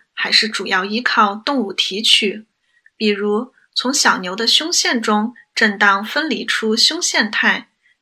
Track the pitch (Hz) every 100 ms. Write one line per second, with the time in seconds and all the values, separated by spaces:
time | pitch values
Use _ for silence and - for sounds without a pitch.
0 | _ - - 196 214 - 190 190 196 214
1 | 247 - 208 202 247 285 196 185 - 190
2 | 220 - 208 208 - _ _ _ _ _
3 | 214 202 208 208 254 _ _ - 247 269
4 | 254 - 180 190 226 - 311 359 370 262
5 | 226 208 220 - _ - 220 202 208 196
6 | 214 294 311 220 220 - 220 220 - 330
7 | 349 339 214 214 220 190 - _ _ _